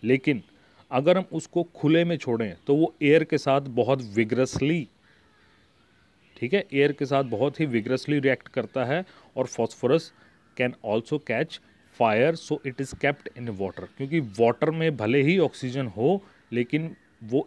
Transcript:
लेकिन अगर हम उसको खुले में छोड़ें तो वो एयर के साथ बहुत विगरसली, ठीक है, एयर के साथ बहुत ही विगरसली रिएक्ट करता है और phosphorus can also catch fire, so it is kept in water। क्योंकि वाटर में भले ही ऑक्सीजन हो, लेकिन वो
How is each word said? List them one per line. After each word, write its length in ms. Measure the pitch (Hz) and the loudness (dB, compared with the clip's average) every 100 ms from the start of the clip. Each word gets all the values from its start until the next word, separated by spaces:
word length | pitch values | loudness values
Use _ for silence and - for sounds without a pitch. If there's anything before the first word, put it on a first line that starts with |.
लेकिन 380 | 107 135 151 123 - _ _ _ - | 0 2 2 -2 -4 _ _ _ -4
अगर 280 | 131 147 180 | 0 4 2
हम 60 | 180 | 0
उसको 300 | 160 - 175 170 | -8 -6 -4 -4
खुले 300 | - 151 160 | -2 2 2
में 120 | 170 165 | 2 -2
छोड़ें 400 | - 113 107 82 - | -4 -4 -4 -6 0
तो 80 | 143 | 2
वो 180 | 160 - | 2 2
एयर 220 | 143 160 | 4 4
के 140 | 156 147 | 4 -2
साथ 220 | - 135 139 | 0 0 0
बहुत 280 | 120 113 135 117 | 0 0 0 -2
विगरसली, 720 | 101 113 117 131 - 139 170 120 _ _ _ _ _ _ _ _ _ _ _ _ _ _ - | -2 0 0 -2 -2 -2 -2 -4 _ _ _ _ _ _ _ _ _ _ _ _ _ _ -8
ठीक 180 | 123 | -2
है, 120 | 196 - | -2 0
एयर 200 | 139 143 | 2 2
के 140 | 139 135 | 0 -2
साथ 180 | 139 131 | 0 0
बहुत 300 | 107 139 139 | 0 -2 0
ही 60 | 156 | -2
विगरसली 500 | 117 104 131 - 147 | 0 0 -2 -2 0
रिएक्ट 300 | 135 123 - | 2 0 -4
करता 360 | - 110 139 | -6 -4 -4
है 200 | 123 156 190 - - 131 | -2 -2 -6 -14 -10 -6
और 100 | 131 | -4
phosphorus 640 | - 113 - 123 160 - - _ _ _ - | -2 -4 -2 0 0 0 -16 _ _ _ -4
can 180 | 123 123 | -4 -4
also 340 | 113 107 117 151 | -4 -2 -2 -6
catch 340 | - 117 160 - _ _ _ - | -4 -4 -4 -8 _ _ _ 0
fire, 380 | 117 107 143 165 | 2 4 2 0
so 200 | - 151 139 | -4 -6 -6
it 140 | 123 | -8
is 120 | 135 | -8
kept 340 | - 143 143 - - | -2 -2 -2 -8 -12
in 100 | 120 95 | -8 -6
water। 280 | 95 - 90 - | -6 -6 -14 -10
क्योंकि 240 | 135 165 120 98 | -4 -4 -2 2
वाटर 300 | 117 117 151 | 2 4 0
में 260 | 160 160 131 | 0 -2 0
भले 240 | 107 139 | 2 2
ही 160 | 139 190 | 4 4
ऑक्सीजन 480 | 151 - 127 131 127 | 2 -2 -8 -6 -6
हो, 360 | 92 131 196 - _ _ | 0 0 0 -4 _ _
लेकिन 420 | 117 123 147 160 - _ _ | -4 -2 -2 -4 -12 _ _
वो 220 | 110 131 | -4 -2